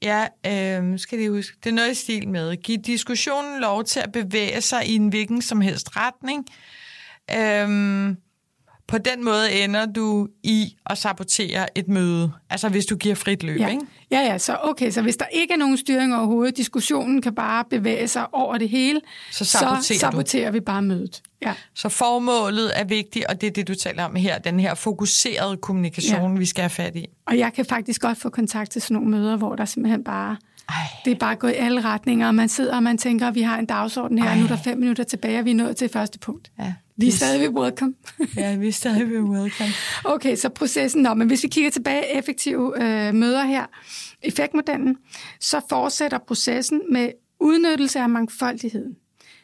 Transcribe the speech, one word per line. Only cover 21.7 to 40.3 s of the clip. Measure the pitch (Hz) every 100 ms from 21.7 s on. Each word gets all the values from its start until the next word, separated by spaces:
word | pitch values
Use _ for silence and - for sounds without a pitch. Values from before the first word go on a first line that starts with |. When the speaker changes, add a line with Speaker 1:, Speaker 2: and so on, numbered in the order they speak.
| -
Speaker 1:
Så | 214
formålet | - 240 240 240 240 202 214 220 -
er |
vigtigt, | 196 214 - 233 -
og | 190
det | 214
er |
det, | 202 180
du | 190
taler | 180 165
om | 175 180
her, | 190 160
den | 170 180
her | 190
fokuserede | 160 220 196 208 - 254 - 196 190
kommunikation, | - 190 175 165 196 202 185
Speaker 2:
Ja. | 190
Speaker 1:
vi | 180
skal | -
have | 180
fat | - 175 170
i. | - _ -
Speaker 2:
Og | 240
jeg | 233
kan | 233 -
faktisk | 240 214 226
godt | 233 233
få | 240
kontakt | - 220 220 208
til | 233
sådan | - 220
nogle | 233
møder, | 214 214 220
hvor | 214 220
der | 214
simpelthen | - 226 220
bare, | 226 196 202 214 _ - -
Speaker 1:
Ej. | 156 151 - 254
Speaker 2:
det |
er | 247
bare | 220 220
gået | 240
i | 240
alle | 240 247
retninger, | 220 214 254 233 226
og | 220
man | 226
sidder, | - 254 247
og |
man | 233 226
tænker, | 254 233 240
"Vi | 233
har | 226 226
en | 226
dagsorden | 208 220 233 247 226
her, | 233
og | -
nu |
er | 226
der | 240
Speaker 1:
Ej. |
Speaker 2:
fem | 247 247
minutter | 247 240
tilbage, | 240 214 226 226
og | 240
vi |
er | 233
nået | 233 -
til | 247
første | 220 214 208
punkt." | - 320 - -
Speaker 1:
Ja. | 190 180 _ -
Speaker 2:
Vi | 247
er |
Speaker 1:
Vi |
Speaker 2:
stadigvæk | - 262 277 294
welcome. | 254 247 247 262 262 - -
<laughs> | 311 226
Speaker 1:
Ja, | 202 202
vi | 208
er |
stadigvæk | 208 247 214 233 226
welcome. | 208 196 202 - 208 202 - -
Speaker 2:
Okay, | - 294 262